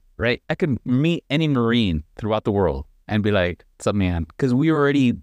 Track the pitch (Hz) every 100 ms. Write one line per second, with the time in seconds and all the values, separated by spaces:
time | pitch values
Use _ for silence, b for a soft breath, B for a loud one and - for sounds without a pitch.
0 | _ - 113 120 - 160 165 117 - 127
1 | 165 170 - 147 156 127 113 120 101 76
2 | - - 107 110 - 101 87 67 - _
3 | - 107 101 101 87 85 _ - 110 101
4 | 92 85 80 - 135 123 160 151 143 143
5 | 123 -